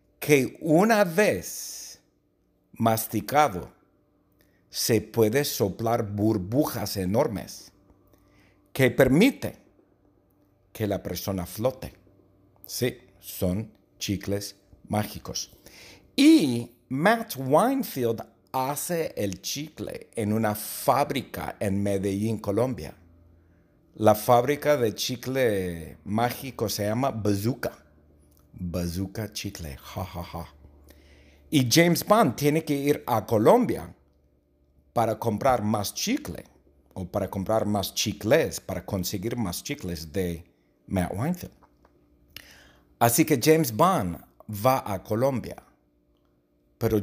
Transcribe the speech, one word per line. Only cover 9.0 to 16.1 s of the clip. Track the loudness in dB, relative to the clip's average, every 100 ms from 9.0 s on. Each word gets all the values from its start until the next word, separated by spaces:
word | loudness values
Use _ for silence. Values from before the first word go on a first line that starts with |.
| 6 6 4 2 -6 -10 _ _ _ _ _ _ _ _ _ _ _
que | -6 -4
la | -2
persona | -4 -8 -4 -4 -6
flote. | -4 -4 -4 -10 -16 _ _ _ _ _ _ -14
Sí, | -4 -4 -4 _ _
son | -16 -4 -2 -2 -6 _ _ -10
chicles | -4 -4 -4 -6 -6 -16 _ -20 -4
mágicos. | -4 -4 -8 -12 -10 -10 -14 -20 -20 -20 -20 _